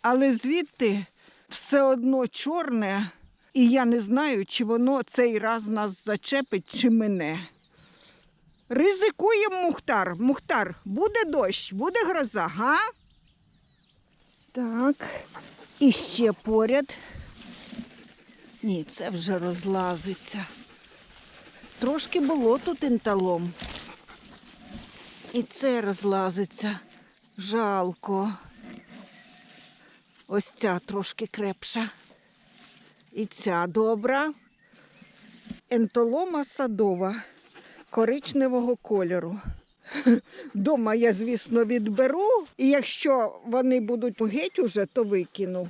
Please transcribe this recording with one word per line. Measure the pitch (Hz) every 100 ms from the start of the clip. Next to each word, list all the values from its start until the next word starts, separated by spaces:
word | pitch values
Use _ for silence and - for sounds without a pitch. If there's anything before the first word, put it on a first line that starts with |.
але | 233 254 277
звідти | 226 254 330 302 - 233 202 180 _ - _ _
все | - - 277
одно | 269 262 247 262 247
чорне, | - 277 339 302 233 202 196 202 - - _ _
і | 269 240
я | 262 240
не | 240
знаю, | 202 247 302 226 196
чи | - 214
воно | 233 247 269
цей | - - 247 220
раз | 220 226 214
нас | 214 208 185 -
зачепить, | 208 - 277 269 196 - -
чи | 254
мине. | 226 214 190 151 165 170 _ _ _ - - - _ _ _ _ _ _
Ризикуємо, | 247 359 381 403 - 392 440 415 370
Мухтар. | 349 - - 220 175 175
Мухтар, | 247 277 - 302 285 269 196
буде | 208 427 453 359
дощ, | 294 196 202 -
буде | 196 311 415 359
гроза, | 349 247 202 160
га? | 151 240 320 440 - _ _ _ _ _ _ _ _ _ _ _ _ _ _ _
Так, | - 240 226 262 294 - - - - - - - -
і | 277
ще | - - - 226
поряд. | 190 - 220 220 269 277 - - - - - - - - - - - - - - - - -
Ні, | 220 180
це | 151 - 175
вже | 175 175 185
розлазиться. | 175 175 190 190 180 175 185 185 - 214 185 - - - - - - - - - - - - -
Трошки | 247 294 - 359
було | 277 311 233 285
тут | 349 320
енталом. | 285 233 220 196 185 170 175 170 - - - - - - - - - - - - - - - - -
І | 240
це | 214 - 269 240
розлазиться. | 202 190 202 190 190 180 190 - 214 196 - - - _ _ -
Жалко. | 190 226 208 196 180 170 - 190 208 190 - - - - - - - - - - - - - _ - - _ _ -
Ось | 196 -
ця | - 214 180 -
трошки | 202 185 - 220
крепша. | - 202 190 - 233 220 - - - _ _ - - - - - _ -
І | - 214
ця | - 208 175 180
добра. | 175 220 220 247 269 302 294 _ _ _ - - - - - - - - - _
Ентолома | 240 220 240 233 277 370 320 277
садова, | - 262 202 208 180 190 226 - - - - - - -
коричневого | - 226 277 - 277 262 254 240 240
кольору. | - 202 175 180 170 202 - - _ _ - 294 262 233 - - 330
Дома | 202 196 285 220 226
я, | 233
звісно, | 190 226 233 - 233 220
відберу, | 247 214 202 262 311 415 480 311 -
і | 269
якщо | 277 - - 302 262 220 - 233
вони | 247 254 254
будуть | 214 240 240 190
геть | 220 233 359 -
уже, | 240 208 196
то | 254
викину. | 214 196 170 - 190 180